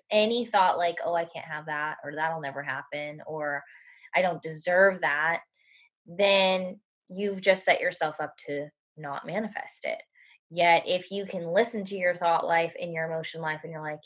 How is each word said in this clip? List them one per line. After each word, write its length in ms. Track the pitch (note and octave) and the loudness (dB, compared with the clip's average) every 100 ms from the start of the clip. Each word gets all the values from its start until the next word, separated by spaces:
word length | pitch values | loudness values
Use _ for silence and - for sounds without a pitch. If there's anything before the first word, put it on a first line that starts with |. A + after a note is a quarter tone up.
| - | -2
any 340 | G#3+ G#3+ A#3 A#3 | 2 2 2 2
thought 320 | G#3 F#3 - | 4 4 4
like, 200 | F3 E3+ | 0 0
"Oh, 100 | - E3+ | -2 -2
I 100 | E3+ | -4
can't 200 | - D#3 | -8 -10
have 180 | D3+ D#3 | -10 -6
that," 300 | D3 D3+ D3+ | -4 -4 -6
or, 120 | C#3+ C#3+ | -8 -4
"That'll 260 | D#3+ D#3+ | -2 -2
never 220 | C#3+ C3+ | -6 -6
happen," 580 | C#3+ C3+ - D3 D3 D3+ - | -6 -8 -8 -8 -8 -10 -10
or, 360 | D#3 D3 C#3+ - - - - - F3 | -6 -4 -4 -8 -20 -20 -20 -2 2
"I 60 | |
don't 180 | F3+ E3 | 2 0
deserve 600 | D#3+ D#3 F3+ F3+ G3 F#3 | -6 -6 2 6 6 6
that," 400 | D#3+ C#3+ D#3 E3+ - _ _ _ _ _ - | 0 0 0 0 -6 _ _ _ _ _ -10
then 720 | E3+ G3 G3 F#3+ F#3 F#3 G3+ _ _ - | 2 4 6 6 2 -2 -8 _ _ -14
you've 320 | F#3 G3+ G3 | -6 -4 2
just 240 | G3 F#3+ - | 4 4 4
set 160 | - | 2
yourself 340 | F3 E3+ D#3 D3+ | 0 -2 -4 -4
up 160 | D3+ - - | -8 -8 -8
to 200 | C#3+ D3 - _ - | -8 -8 -14 _ -14
not 280 | D3 C#3 - | -10 -8 -6
manifest 600 | F3+ A3 - - - - | -4 -4 -6 -12 -8 -6
it. 160 | - - _ _ _ _ | -6 -10 _ _ _ _
Yet 340 | E3 E3+ E3+ E3 | 2 6 6 4
if 240 | F3+ F3+ | -2 -2
you 160 | G3 F#3+ | -8 -6
can 220 | F#3+ E3+ | -6 0
listen 360 | F3+ A#3 A3+ F#3+ | 2 2 0 -6
to 100 | G3 | -2
your 200 | F3+ F3 | 0 2
thought 300 | E3+ E3 - | 2 2 4
life 300 | E3 E3 - | 2 2 -4
and 140 | F3 | -6
your 120 | E3 D#3+ | -4 -2
emotion 360 | D#3+ D#3+ E3 | -4 -6 -6
life 200 | D#3+ D#3 | -6 -6
and 80 | D#3+ | -8
you're 100 | D#3+ | -8
like, 200 | D#3 D3+ | -8 -8